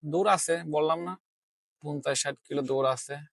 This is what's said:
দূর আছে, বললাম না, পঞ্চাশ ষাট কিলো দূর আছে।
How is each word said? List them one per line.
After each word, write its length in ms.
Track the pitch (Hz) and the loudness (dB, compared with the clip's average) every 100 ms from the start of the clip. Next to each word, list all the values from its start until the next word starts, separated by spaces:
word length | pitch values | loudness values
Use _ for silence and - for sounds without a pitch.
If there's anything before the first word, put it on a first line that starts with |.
| 151 | -2
দূর 140 | 160 208 | 0 4
আছে, 280 | 190 - 165 165 151 | 4 4 0 0 0
বললাম 240 | 156 165 175 | 2 0 -2
না, 60 | 185 _ _ _ _ _ _ | -10 _ _ _ _ _ _
পঞ্চাশ 340 | 147 147 139 139 | -8 -6 -2 0
ষাট 180 | 143 139 _ | -2 -6 _
কিলো 160 | 143 | -4
দূর 220 | 131 135 131 127 | 0 2 2 0
আছে। 200 | - 143 151 | -4 -12 -12